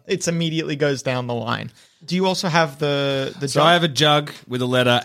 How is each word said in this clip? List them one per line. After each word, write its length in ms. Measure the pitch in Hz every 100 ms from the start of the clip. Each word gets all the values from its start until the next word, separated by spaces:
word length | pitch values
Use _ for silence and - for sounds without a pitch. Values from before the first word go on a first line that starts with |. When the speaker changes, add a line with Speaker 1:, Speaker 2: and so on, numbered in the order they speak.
| -
Speaker 1:
It 200 | 185 175
immediately 480 | 170 165 160 156
goes 300 | 147 147 135
down 240 | 131 127 123
the 60 |
line. 360 | 120 117 110 113 _ _ _
Do 120 | 147 180
you 100 | 190
also 220 | 180 190
have 320 | 165 160 139
the, 520 | 147 143 139 135 135 -
the 80 | 139
Speaker 2:
So 140 | 139
Speaker 1:
jug? 60 | 160
Speaker 2:
I 40 |
have 100 | 175
a 40 | 165
jug 440 | 123 151 147 147 - -
with 120 | 123
a 40 | 127
letter 340 | 127 123 120